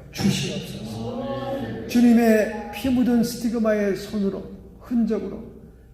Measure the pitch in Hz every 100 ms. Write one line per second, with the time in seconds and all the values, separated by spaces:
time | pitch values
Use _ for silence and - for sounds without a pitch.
0 | - - 196 - 180 147 - 101 107 113
1 | 113 - - - - - - - - 240
2 | 240 233 233 214 208 - - - 269 247
3 | 240 240 - - 240 233 220 214 202 185
4 | - 214 196 - - - - - - 240
5 | 214 214 196 - - - - - -